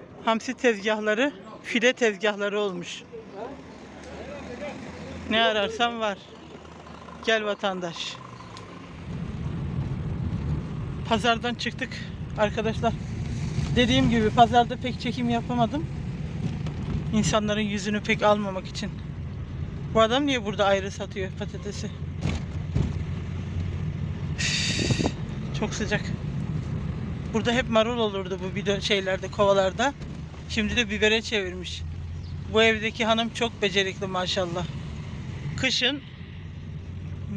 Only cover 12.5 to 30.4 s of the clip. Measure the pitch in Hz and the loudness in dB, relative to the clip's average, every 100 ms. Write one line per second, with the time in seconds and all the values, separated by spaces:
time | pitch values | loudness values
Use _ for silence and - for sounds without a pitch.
12.5 | 220 220 220 226 - - - - - - | 2 0 2 2 0 -4 -4 -4 -2 -2
13.5 | - - - 240 262 262 233 214 240 233 | 0 2 4 6 6 6 6 6 8 8
14.5 | 240 240 247 254 233 254 233 240 233 233 | 8 4 2 -4 -2 -2 0 2 0 0
15.5 | 247 226 269 330 - - - - - - | 2 2 2 -2 -4 -6 -4 -6 -4 -2
16.5 | - - - - - - 220 208 220 214 | -2 -4 -4 -2 -2 2 2 4 4 2
17.5 | 208 214 208 196 208 208 214 208 208 202 | 2 2 0 0 0 2 4 6 6 4
18.5 | 190 185 - 208 - - - - - - | -2 -4 -6 -6 -6 -8 -6 -6 -6 -6
19.5 | - - - - 220 220 247 285 262 208 | -6 -6 -6 0 6 6 6 4 2 0
20.5 | 202 196 196 196 196 196 208 185 - 196 | 4 6 4 2 -4 -6 -4 -4 -4 -6
21.5 | - 208 196 208 - - - - - - | -6 -6 -6 -6 -6 -8 -2 -2 0 -2
22.5 | - - - - - - - - - - | -6 -2 0 2 0 -4 -4 -4 -6 -4
23.5 | - - - - - - - - - - | -4 -2 -2 -4 -4 -4 -4 -4 -2 0
24.5 | - - - - - - - - - - | 0 0 0 2 2 2 0 -6 -4 -4
25.5 | - 214 - 208 208 - - - - - | -2 -2 -2 0 0 0 -4 -4 -4 -2
26.5 | - - - - - - - - 226 208 | -4 -2 -4 -4 -4 -4 -4 -2 0 2
27.5 | 240 262 226 220 240 220 196 185 185 185 | 2 4 4 4 4 0 0 -4 -4 -4
28.5 | 185 190 202 - 202 190 185 185 - 202 | -2 0 0 2 2 2 -2 -2 2 6
29.5 | 196 190 180 254 285 - - - - | 6 4 4 0 0 -8 -10 -10 -10